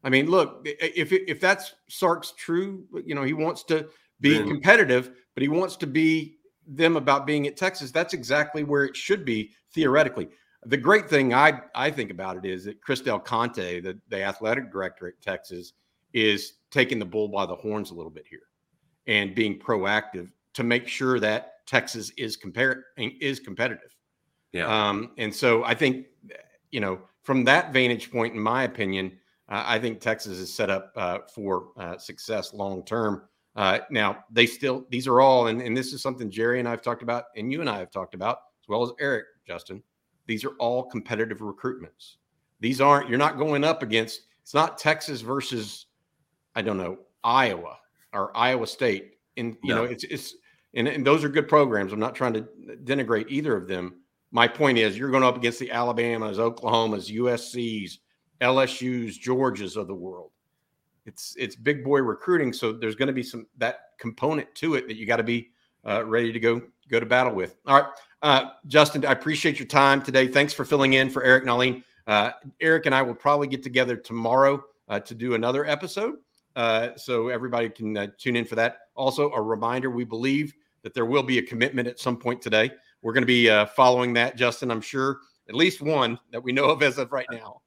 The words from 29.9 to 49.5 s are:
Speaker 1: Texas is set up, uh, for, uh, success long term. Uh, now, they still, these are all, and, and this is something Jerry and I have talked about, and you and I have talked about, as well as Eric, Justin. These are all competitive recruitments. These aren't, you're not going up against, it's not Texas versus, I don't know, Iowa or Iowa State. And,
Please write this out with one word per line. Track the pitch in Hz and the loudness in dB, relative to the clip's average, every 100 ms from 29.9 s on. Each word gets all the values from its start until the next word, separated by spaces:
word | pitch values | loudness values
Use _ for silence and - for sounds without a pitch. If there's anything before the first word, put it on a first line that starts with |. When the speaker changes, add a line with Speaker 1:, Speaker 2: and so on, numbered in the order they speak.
| 110 | -6
Speaker 1:
Texas | 117 110 107 92 | -4 -4 -6 -12
is | 92 | -12
set | - 101 | -4 -2
up, | 95 - | -2 -6
uh, | - 92 92 - | -8 -6 -6 -10
for, | - 101 92 - - | -12 -4 -4 -6 -16
uh, | 87 - | -14 -12
success | - 90 - 107 95 | -16 -16 -8 -8 -8
long | 104 98 95 | -10 -8 -8
term. | 92 113 110 98 _ _ _ - | -6 -2 -2 -4 _ _ _ -2
Uh, | 98 95 - | 0 0 -2
now, | 117 104 104 _ | -2 0 -2 _
they | 113 | 2
still, | 120 - 139 131 - | 2 2 -4 -4 -4
these | 120 131 | -6 2
are | 123 | 6
all, | 135 127 117 | 8 6 4
and, | 110 | -2
and | 123 | -2
this | 120 131 | -4 -4
is | 139 | -6
something | 135 127 110 | -8 -6 -10
Jerry | 98 117 123 | -2 -2 0
and | 120 | -2
I | |
have | 117 | -4
talked | - 117 | -6 -6
about, | 117 120 - | -4 -6 -6
and | 110 113 | -10 -6
you | 143 | -4
and | 151 | -4
I | 101 | -6
have | 92 | -8
talked | 98 92 | -10 -10
about, | 92 101 127 _ _ | -6 -6 -6 _ _
as | _ | _
well | 107 | -4
as | 120 - | -4 -4
Eric, | 143 120 - _ - | -4 -4 -6 _ -14
Justin. | 85 - - _ _ _ _ - | -14 -14 -18 _ _ _ _ -8
These | 110 131 | -6 -6
are | - | -4
all | 120 123 | -2 -2
competitive | 127 113 - 110 113 101 | -4 -10 -6 -4 -4 -6
recruitments. | 107 95 127 127 85 _ - _ _ _ _ _ | -10 -8 -8 -8 -14 _ -20 _ _ _ _ _
These | 113 131 | -4 2
aren't, | 139 143 123 | 6 6 4
you're | 120 | 2
not | 147 143 | 2 0
going | 156 143 | -2 0
up | 147 160 | 0 0
against, | 113 113 110 - _ _ | 0 -2 -2 -8 _ _
it's | - | -2
not | 143 165 - | 0 0 0
Texas | 151 151 - 131 | 0 0 -2 -10
versus, | 113 139 131 123 107 - - _ _ _ _ _ _ | -6 -6 -4 -8 -8 -14 -20 _ _ _ _ _ _
I | 113 | -6
don't | 107 98 | -4 -4
know, | 87 92 _ _ | -6 -10 _ _
Iowa | 117 123 127 87 82 - _ _ _ | 0 2 2 -2 -10 -16 _ _ _
or | 101 98 | -6 -6
Iowa | 113 123 131 113 | 0 0 0 -4
State. | - 127 98 - _ _ - | -2 -2 -2 -8 _ _ -8
And, | 117 | -8